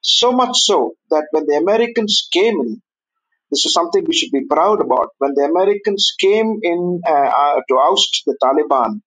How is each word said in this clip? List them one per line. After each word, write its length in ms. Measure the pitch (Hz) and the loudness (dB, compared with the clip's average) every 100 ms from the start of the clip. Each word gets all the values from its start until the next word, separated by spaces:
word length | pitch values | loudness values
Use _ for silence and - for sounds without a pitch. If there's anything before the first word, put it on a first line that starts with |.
so 320 | - - 247 | 0 0 2
much 240 | 247 247 240 | 2 0 0
so 340 | - 185 120 - _ | 2 2 0 -6 _
that 160 | 156 151 | -2 0
when 160 | 156 143 | -4 0
the 100 | 147 | 0
Americans 720 | 175 214 233 233 214 - - | 2 2 0 -2 -2 -2 -2
came 260 | 170 214 202 | 0 2 0
in, 220 | 127 226 _ _ _ _ _ _ _ | -4 -8 _ _ _ _ _ _ _
this 140 | 143 - | -4 0
is 60 | |
something 320 | 175 170 196 165 | 0 0 -2 0
we 80 | |
should 160 | 170 - | -2 -2
be 160 | 139 131 | -4 -2
proud 340 | 147 180 214 | 0 2 2
about. 280 | 127 127 - _ | 0 0 -2 _
When 160 | 139 | -2
the 100 | 139 | 0
Americans 720 | 143 175 196 208 208 202 - - | 0 2 2 0 -2 -2 -2 0
came 420 | 190 214 220 214 | 0 2 0 -2
in, 400 | 175 175 175 180 175 | -2 -2 -2 -4 0
uh, 40 | |
uh, 500 | 151 139 117 143 127 - | 0 2 2 2 0 0
to 60 | 127 | 2
oust 440 | 143 175 - - - | 2 2 0 -2 -4
the 100 | 127 | -2
Taliban 580 | 131 143 147 139 113 107 | 0 0 0 0 0 -4